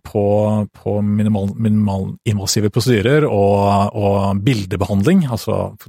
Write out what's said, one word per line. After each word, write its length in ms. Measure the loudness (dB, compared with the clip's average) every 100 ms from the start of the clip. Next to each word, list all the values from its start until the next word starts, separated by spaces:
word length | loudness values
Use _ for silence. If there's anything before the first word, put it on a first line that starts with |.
på, 640 | -6 -2 0 2 2 0 -4
på 300 | -6 -4 -2
minimal-, 540 | 0 0 0 0 -2 -2
minimalinvasive 1120 | 0 2 0 -2 -6 -4 -2 -2 -2 -2 0
prosedyrer 560 | 0 0 2 2 2 2
og, 720 | 2 2 2 2 2 0 0
og 480 | 0 0 0 0 0
bildebehandling. 800 | -2 -4 -4 -2 0 2 2 0
Altså, 480 | -4 -4 -4 -6 -10